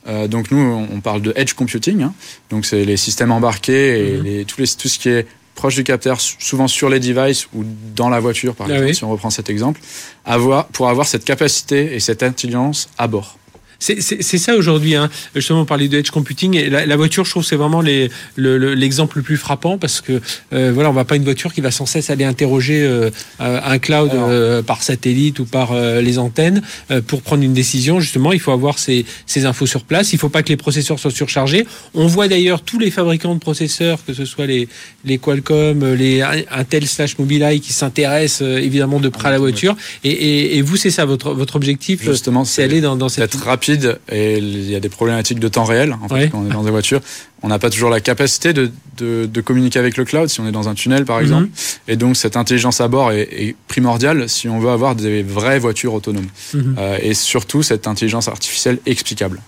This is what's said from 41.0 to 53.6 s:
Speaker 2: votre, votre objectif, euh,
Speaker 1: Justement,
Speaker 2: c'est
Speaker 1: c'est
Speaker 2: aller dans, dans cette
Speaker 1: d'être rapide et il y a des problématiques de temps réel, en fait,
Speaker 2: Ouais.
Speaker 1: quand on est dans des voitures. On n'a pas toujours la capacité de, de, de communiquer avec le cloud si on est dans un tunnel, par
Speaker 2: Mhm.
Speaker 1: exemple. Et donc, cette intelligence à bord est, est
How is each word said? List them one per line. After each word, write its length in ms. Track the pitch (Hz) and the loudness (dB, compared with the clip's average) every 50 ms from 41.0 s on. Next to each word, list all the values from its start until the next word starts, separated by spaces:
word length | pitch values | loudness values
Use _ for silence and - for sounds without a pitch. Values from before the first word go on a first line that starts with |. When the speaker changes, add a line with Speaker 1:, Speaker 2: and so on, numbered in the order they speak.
| 156 | 0
Speaker 2:
votre, 300 | 139 139 127 - 147 147 | 0 0 -2 -2 -4 -4
votre 220 | 131 139 135 - | -4 -4 -2 -2
objectif, 500 | 151 139 139 139 135 - - 190 180 - | -2 0 0 -2 -2 -2 -4 -4 -2 0
euh, 60 | 151 | 0
Speaker 1:
Justement, 340 | 139 127 - 131 123 127 131 | 0 0 0 0 0 2 0
Speaker 2:
c'est 80 | 123 - | 0 0
Speaker 1:
c'est 80 | - | 0
Speaker 2:
aller 180 | 139 131 151 165 | 2 2 2 2
dans, 160 | 151 143 135 | 2 2 0
dans 140 | 127 131 127 | 0 -2 -2
cette 100 | - - 117 104 | 0 -2 -2 -2
Speaker 1:
d'être 120 | - 135 - | -2 -4 -2
rapide 300 | 113 131 123 - - 151 147 135 120 113 - _ - | -2 -2 0 2 0 2 2 2 0 -2 -2 _ -6
et 260 | 110 104 107 107 107 107 | -2 0 0 2 2 0
il 320 | 104 104 101 101 98 98 | 0 -2 -4 -4 -4 -4
y 60 | 101 | -4
a 20 | 101 | -4
des 80 | 98 101 | -4 -6
problématiques 520 | - - 117 117 117 113 107 - 123 117 | -2 0 0 0 0 0 -2 -2 -2 -2
de 80 | 113 110 | -2 0
temps 160 | 98 123 117 | 0 0 2
réel, 320 | 110 113 120 143 151 127 117 | 2 2 2 2 2 0 -4
en 60 | - | -6
fait, 80 | 101 135 | -4 0
Speaker 2:
Ouais. 140 | 131 147 156 | 2 2 0
Speaker 1:
quand 120 | 151 107 | 0 -2
on 40 | 101 | -4
est 60 | 104 | -2
dans 100 | 101 107 | -2 -2
des 80 | 107 107 | 0 0
voitures. 300 | 107 107 104 - 135 135 - - - - - - _ - | 0 0 0 0 0 0 -2 -6 -18 -18 -18 -20 _ -8
On 60 | - 107 | -4 -2
n'a 100 | 107 101 | -2 0
pas 100 | 120 120 | 0 -2
toujours 200 | 104 107 120 117 | 0 2 2 2
la 100 | 117 110 | 2 2
capacité 520 | 98 - 123 110 139 135 - - - 170 170 | 2 0 0 2 2 0 0 0 0 0 2
de, 160 | 139 131 120 123 - _ - - | 2 0 0 -4 -10 _ -20 -10
de, 300 | - 120 117 117 113 113 110 | -8 -4 -2 -2 -2 -2 -2
de 100 | 110 117 | -2 -4
communiquer 360 | 110 - 127 127 127 127 120 127 | -2 2 2 2 4 4 2 2
avec 160 | 123 123 120 | 2 2 0
le 80 | - 127 | -2 -2
cloud 240 | - - 156 165 147 | 0 0 0 0 0
si 120 | - - | -2 -4
on 60 | 110 | -4
est 60 | 110 | -4
dans 160 | 107 110 104 107 | -4 -2 -2 -4
un 60 | 104 | -4
tunnel, 300 | - - 123 131 139 139 | -2 0 2 2 2 2
par 120 | 123 117 | 0 0
Speaker 2:
Mhm. 60 | 117 | 2
Speaker 1:
exemple. 260 | - 143 151 156 185 208 - - - - - - _ - | 2 4 4 4 2 0 -2 -8 -8 -8 -10 -10 _ -4
Et 80 | 113 | -2
donc, 200 | 113 120 123 127 | 2 2 2 2
cette 200 | - - 110 - | 2 0 0 0
intelligence 440 | 120 117 104 127 120 113 127 123 - | 0 0 2 2 2 2 2 2 2
à 60 | 123 120 | 0 2
bord 220 | 123 135 135 120 | 2 2 2 2
est, 120 | 107 104 | 2 0
est 340 | 107 - - - 107 107 - - | -2 -4 -4 -6 -6 -6 -6 -10